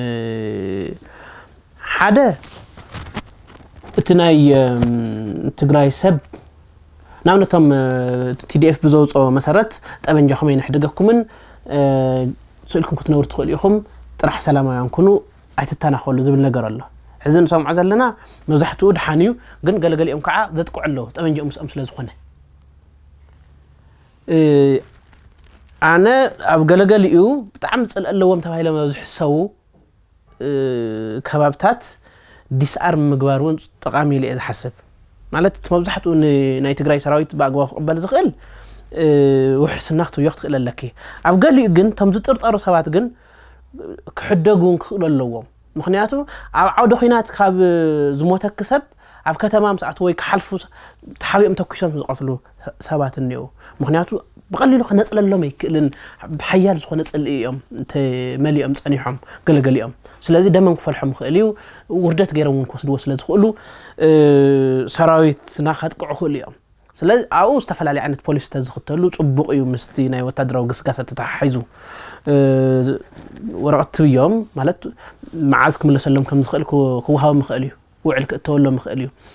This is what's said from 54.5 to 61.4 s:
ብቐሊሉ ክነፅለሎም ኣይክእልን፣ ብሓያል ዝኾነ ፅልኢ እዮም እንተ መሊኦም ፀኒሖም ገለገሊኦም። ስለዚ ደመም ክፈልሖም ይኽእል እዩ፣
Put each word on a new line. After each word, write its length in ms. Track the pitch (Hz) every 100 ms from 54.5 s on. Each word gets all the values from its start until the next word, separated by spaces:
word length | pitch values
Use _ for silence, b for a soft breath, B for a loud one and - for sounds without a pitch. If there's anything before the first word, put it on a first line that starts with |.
ብቐሊሉ 300 | 196 269 254
ክነፅለሎም 600 | 233 202 - 214 196 196
ኣይክእልን፣ 440 | 147 - - 156 147 - B B 156
ብሓያል 480 | 151 - 190 190 165
ዝኾነ 220 | - 160
ፅልኢ 260 | 156 156 139
እዮም 240 | 139 117 139 -
እንተ 200 | 123 127 143 135 127 127 131
መሊኦም 360 | 151 147 131 139
ፀኒሖም 400 | 147 135 123 131 B B
ገለገሊኦም። 500 | - 147 131 127 117 - B B
ስለዚ 220 | - 165 190
ደመም 240 | 180 185
ክፈልሖም 360 | 160 - - 139
ይኽእል 260 | 127 120
እዩ፣ 100 | 170